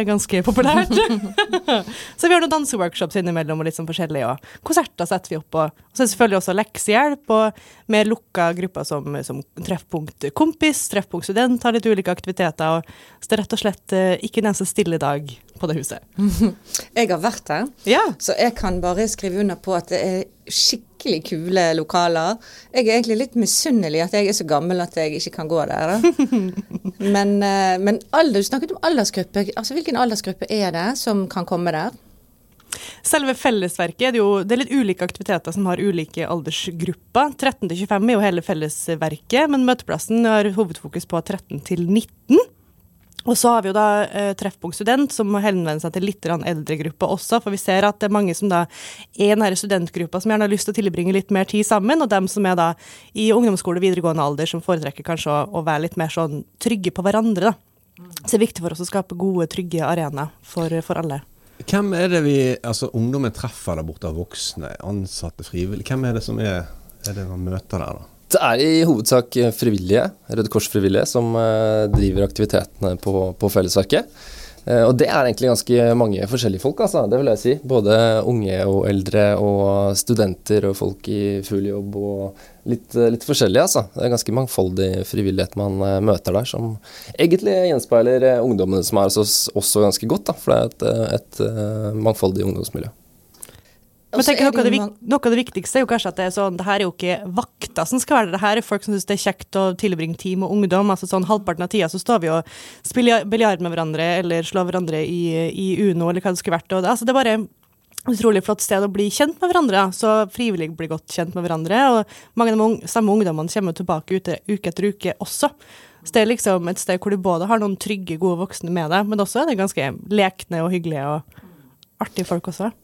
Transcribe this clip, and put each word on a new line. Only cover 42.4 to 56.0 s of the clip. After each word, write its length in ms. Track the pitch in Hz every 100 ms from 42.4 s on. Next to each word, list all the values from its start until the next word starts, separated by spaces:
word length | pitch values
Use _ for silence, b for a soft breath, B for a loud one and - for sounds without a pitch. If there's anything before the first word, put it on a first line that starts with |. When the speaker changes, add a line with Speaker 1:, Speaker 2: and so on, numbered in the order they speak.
| 494 _ _ _ _ _ _ - -
Speaker 1:
Og 80 | 240
så 140 | 240
har 120 | 233 190
vi 20 |
jo 40 | 202
da, 100 | 214 208 196
eh, 240 | 196 202 190
Treffpunkt 380 | 202 - 170 -
Student, 340 | 214 262 277
som 160 | - 202
må 140 | 202
henvende 380 | 208 185 165 156
seg 80 | 165
til 140 | 185 196
litt 140 | 190
grann 220 | 160 170 -
eldre 300 | 156 151 156
grupper 320 | 156 - 185
også, 300 | 190 - 233
for 80 | 208
vi 80 | 196
ser 240 | - 190
at 140 | 208 208
det 80 | 208
er 60 | 208
mange 200 | 196 160
som 100 | 202
da 140 | 175
er 640 | 170 - - - - - 202
i 60 |
den 100 | 208
her 80 | 208 180
studentgruppa 640 | 208 190 170 180 170 185
som 80 | 214
gjerne 140 | 214 208
har 60 |
lyst 160 | 202 -
til 60 | 208
å 20 |
tilbringe 340 | 202 175 175 196
litt 180 | 190 196
mer 140 | 190
tid 160 | 208 208
sammen, 320 | 214 202 320 262
og 20 |
dem 160 | 196 190
som 140 | 208 190
er 80 | 180
da 140 | 170 165 B B B 214
i 120 | 214 226
ungdomsskole, 480 | 240 185 185 175
videregående 400 | 190 180 165 160
alder, 240 | 143 147 160
som 160 | 170
foretrekker 400 | 160 170 143 -
kanskje 300 | 151 165 156
å, 80 | 147 131 160
å 60 | 156
være 220 | 151 165
litt 100 |
mer 140 | 175